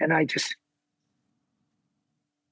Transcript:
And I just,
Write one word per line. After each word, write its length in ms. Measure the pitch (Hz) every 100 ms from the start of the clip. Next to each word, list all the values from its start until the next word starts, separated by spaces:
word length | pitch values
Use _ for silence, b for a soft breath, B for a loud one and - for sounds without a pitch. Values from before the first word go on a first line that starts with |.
And 100 | 156
I 140 | 160 151
just, 300 | 151 - - _ _ _ _ _ _ _ _ _ _ _ _ _ _ _ _ _ _ _